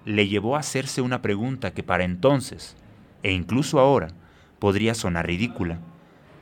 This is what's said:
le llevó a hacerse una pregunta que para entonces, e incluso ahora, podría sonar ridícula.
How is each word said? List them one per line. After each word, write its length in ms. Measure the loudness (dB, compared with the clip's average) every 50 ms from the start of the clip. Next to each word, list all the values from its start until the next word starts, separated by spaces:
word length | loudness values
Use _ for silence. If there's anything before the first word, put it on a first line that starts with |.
| -6
le 220 | -2 2 4 4 4
llevó 300 | 2 0 0 0 -2 -2
a 20 |
hacerse 420 | -2 -4 -4 -4 -4 -4 -4 -2
una 200 | -2 -2 -2 -2
pregunta 500 | -2 -2 -2 -2 -2 -4 -4 -4 -6 -6
que 120 | -6 -6 -4
para 200 | -2 0 0 0
entonces, 720 | 0 0 2 4 4 4 2 0 -4 -12 -14 -16 -18 -20 -20 -20 -20 -20 -20 -20 -20 -12 -6
e 100 | -2 0
incluso 480 | 0 0 0 -2 -2 -2 0 2 4 4
ahora, 300 | 6 6 6 4 2 -2 -10 -16 -20 -20 -20 -20 -20 _ _ -2
podría 320 | 0 2 2 2 2 0 0
sonar 320 | 0 -2 -2 0 0 0
ridícula. 540 | -2 -2 -2 -2 -2 -2 -4 -4 -4 -4 -6 -10 -14 -20 -20 -20 -20 -20 -20 -20 -20 -20 -20